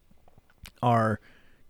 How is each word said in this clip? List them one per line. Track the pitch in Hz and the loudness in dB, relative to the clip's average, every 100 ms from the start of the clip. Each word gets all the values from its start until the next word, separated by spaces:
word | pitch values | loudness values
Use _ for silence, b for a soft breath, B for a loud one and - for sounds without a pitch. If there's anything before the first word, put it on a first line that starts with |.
| _ - - - - _ - - | _ -20 -20 -20 -20 _ -20 -6
are | 120 117 110 104 - - - - - | 0 2 0 -2 -8 -20 -20 -20 -12